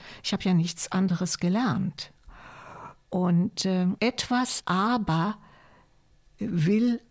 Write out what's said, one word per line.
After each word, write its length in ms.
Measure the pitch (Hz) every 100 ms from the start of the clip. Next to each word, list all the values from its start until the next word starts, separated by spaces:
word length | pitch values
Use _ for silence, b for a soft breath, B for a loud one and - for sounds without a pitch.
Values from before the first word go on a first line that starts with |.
| B B
Ich 100 | -
hab 100 | 196
ja 120 | 196 180
nichts 360 | 170 - -
anderes 460 | 185 190 170 175 -
gelernt." 760 | 175 208 247 127 - - - - - B B B B B B B -
Und, 560 | 185 180 170 180 - 190
ähm, 300 | 185 180 -
etwas 640 | 233 254 - 247 254 - -
aber 720 | 180 208 247 190 160 185 - b b b b b b _ _ _ -
will 600 | 208 175 160 214 240 233 -